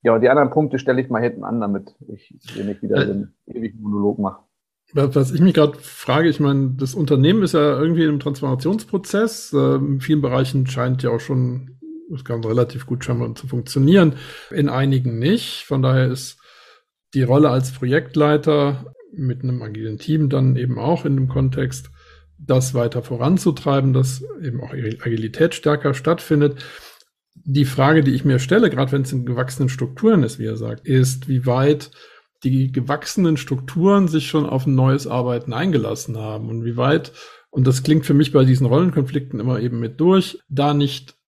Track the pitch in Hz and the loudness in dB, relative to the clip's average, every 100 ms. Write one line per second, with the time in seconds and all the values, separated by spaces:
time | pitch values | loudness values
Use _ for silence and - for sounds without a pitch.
0 | 120 113 123 139 135 156 151 131 - 127 | 4 4 6 4 4 2 0 -2 -2 -2
1 | 131 117 120 113 95 117 104 98 98 _ | -2 -2 -2 -4 -8 -4 -4 -4 -8 _
2 | - 104 _ - - - 101 98 104 143 | -20 -20 _ -20 -16 -10 -8 -8 -2 0
3 | 127 101 101 _ - 123 113 110 104 101 | 0 -4 -8 _ -16 -10 -10 -10 -6 -2
4 | 101 101 98 - _ _ _ _ _ 147 | -2 -2 -6 -6 _ _ _ _ _ -2
5 | 139 135 131 143 180 165 147 - - - | 0 2 0 4 4 6 2 0 -18 -12
6 | - 135 165 151 143 139 135 131 135 160 | -2 2 2 2 0 2 0 -2 -6 -4
7 | 143 139 139 214 185 160 147 135 156 165 | 0 4 4 4 2 2 2 2 0 2
8 | 160 147 139 139 139 127 156 214 - 190 | 2 0 -4 -4 -4 -2 -2 -4 -4 -6
9 | - 202 220 220 - 143 135 135 143 135 | -2 -2 -2 -4 -4 0 2 2 0 -4
10 | 127 151 139 127 131 135 131 131 123 127 | 0 0 2 0 0 0 -2 -2 -2 0
11 | 127 117 - 135 127 127 - - - - | 0 -2 -2 -2 -2 -4 -12 -20 -18 -18
12 | - 139 131 117 110 117 123 127 - 123 | -14 -14 -8 -6 -2 0 0 -2 -8 -8
13 | - 120 117 113 131 123 - - 139 190 | -4 -4 -4 -8 -8 -8 -4 0 4 6
14 | 165 135 - - - 180 143 127 139 131 | 4 0 -14 -20 -10 -2 -2 0 0 0
15 | 127 113 135 233 - - - 139 131 131 | 0 -2 0 0 -2 -14 -6 -2 2 2
16 | 127 127 - - _ - - _ _ _ | 2 -2 -10 -18 _ -20 -20 _ _ _
17 | _ 139 123 135 151 127 131 - 123 147 | _ -2 2 4 4 2 -2 -6 0 0
18 | - 151 147 147 156 147 143 135 - - | 0 0 2 4 2 2 2 -2 -10 -20
19 | - 185 131 127 127 123 110 107 110 107 | -18 -6 -6 -4 -4 -6 -8 -10 -8 -10
20 | - 156 143 135 131 127 127 117 131 131 | -4 0 0 2 2 2 0 -2 -2 0
21 | 151 135 131 135 135 131 131 - - - | 0 0 0 0 0 0 -4 -6 -16 -20
22 | _ - _ _ - 131 127 127 120 123 | _ -20 _ _ 0 0 2 0 -2 -2
23 | - 120 127 180 185 147 - 139 135 131 | -8 -4 0 2 2 -2 0 2 2 2
24 | 131 - - 370 151 120 - - 113 107 | 0 -2 -10 -10 -8 -8 -10 -8 -8 -6
25 | 123 113 110 - 165 - 151 147 147 131 | -4 -4 -4 0 0 2 -2 0 0 -2
26 | - 165 - 151 143 135 - - - - | -2 -2 0 2 2 -2 -16 -20 -20 -20
27 | _ _ _ - - 139 131 - 139 160 | _ _ _ -16 -2 0 0 2 4 6
28 | 135 127 143 127 - 196 226 127 135 139 | 4 2 2 0 2 4 4 2 -2 -2
29 | 131 131 123 120 131 - 131 - - - | -2 -4 -4 -4 -4 -2 -4 -2 -8 0
30 | 220 208 117 - 110 110 113 113 - 131 | 2 4 2 -2 -8 -6 -8 -10 0 2
31 | 127 - - 127 127 123 139 147 - _ | 2 0 -2 -2 0 2 2 2 -4 _
32 | - - _ _ 135 131 131 131 123 - | -20 -20 _ _ 0 0 0 -2 -4 -6
33 | - - 175 151 - 131 131 170 185 202 | -4 0 0 0 -2 -8 -6 0 4 4
34 | 180 156 135 156 143 131 135 135 131 135 | 4 0 0 -2 0 -2 2 2 4 2
35 | - 123 123 120 120 117 185 147 107 107 | 0 -2 -2 -4 -4 -4 0 0 0 -6
36 | - 110 107 110 113 117 117 117 127 160 | -8 -8 -8 -8 -8 -6 -6 0 2 2
37 | - - - - _ - 127 127 131 151 | -2 -18 -20 -20 _ 0 2 2 2 2
38 | - 143 139 143 131 127 127 131 180 151 | 4 2 4 4 4 4 4 4 2 0
39 | 131 151 131 117 117 123 120 120 117 - | -2 -4 -6 -6 -4 -2 -4 -4 -6 0
40 | 165 190 180 - _ 135 143 143 143 - | 4 4 2 -8 _ -2 0 2 0 -4
41 | - _ | -14 _